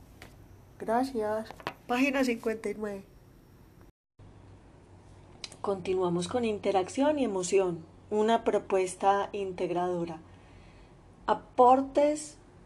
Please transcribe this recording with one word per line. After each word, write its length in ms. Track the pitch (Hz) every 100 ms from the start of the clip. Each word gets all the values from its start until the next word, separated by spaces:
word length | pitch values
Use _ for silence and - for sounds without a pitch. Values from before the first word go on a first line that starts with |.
| - - - - - - - -
Gracias. 680 | - 233 262 240 208 220 226 - - - -
Página 360 | 247 277 269
cincuenta 460 | 254 226 226 220 208
y 60 | 208
nueve. 280 | 214 196 - - - - - - - - - _ _ - - - 95 - - - - - - - - - - -
Continuamos 640 | 214 196 180 185 180 175 175
con 180 | 247 226
interacción 720 | 202 202 190 185 - 285 294
y 60 | 233
emoción, 580 | 190 180 196 185 165 - - -
una 340 | 214 214 226
propuesta 880 | 226 202 202 190 185 - 196 202 190
integradora. 880 | 208 190 180 175 175 180 175 170 160 - - - - - - - - - - -
Aportes 1120 | 214 - - 247 262 269 285 294 302 - - - -